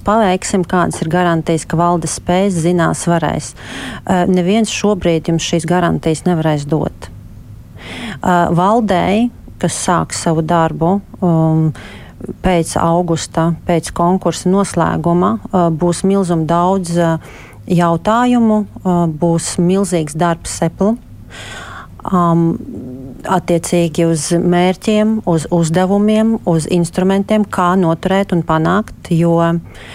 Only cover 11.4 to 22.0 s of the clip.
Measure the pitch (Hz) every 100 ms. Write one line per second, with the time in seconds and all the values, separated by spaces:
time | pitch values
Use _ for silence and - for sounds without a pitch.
11.4 | 160 160 156 - - - - - - -
12.4 | 190 175 165 - 165 170 175 165 - -
13.4 | 170 160 - 170 - - 175 185 170 -
14.4 | 185 196 190 175 165 170 170 175 190 226
15.4 | - 190 170 156 175 170 190 196 175 170
16.4 | 156 170 180 196 170 170 170 165 - -
17.4 | - - - 175 175 170 214 233 247 240
18.4 | 220 214 202 - 185 175 170 151 170 165
19.4 | - - 175 190 190 175 151 156 170 165
20.4 | - - 165 165 196 233 - - - -
21.4 | - - - - - -